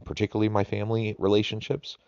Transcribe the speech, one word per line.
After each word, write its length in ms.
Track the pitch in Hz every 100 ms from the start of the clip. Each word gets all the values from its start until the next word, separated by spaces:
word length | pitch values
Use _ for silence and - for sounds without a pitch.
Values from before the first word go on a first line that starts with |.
particularly 440 | - - 107 107 107
my 160 | 104
family 520 | 95 101 107 113 110 107
relationships, 800 | 98 104 107 107 - 139 - -